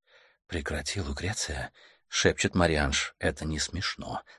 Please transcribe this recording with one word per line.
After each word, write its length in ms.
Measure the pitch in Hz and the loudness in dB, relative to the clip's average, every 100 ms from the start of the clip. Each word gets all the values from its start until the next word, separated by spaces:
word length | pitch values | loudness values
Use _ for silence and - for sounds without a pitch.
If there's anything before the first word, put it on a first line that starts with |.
| _ - _ _ - | _ -20 _ _ -8
«Прекрати, 540 | 85 71 76 71 101 | -6 -4 -6 -4 -4
Лукреция», 720 | 71 71 - 107 - 69 62 _ - _ - | -4 -4 -4 -4 -4 -6 -8 _ -20 _ -4
шепчет 460 | - 87 - 104 | 4 4 4 2
Марианж, 600 | 92 85 76 73 71 - - | 4 6 6 2 2 -2 -2
«это 260 | 87 76 | -2 -2
не 140 | 78 76 | -2 -2
смешно, 640 | - 85 - - - - - | -4 -4 -4 -6 -8 -8 -12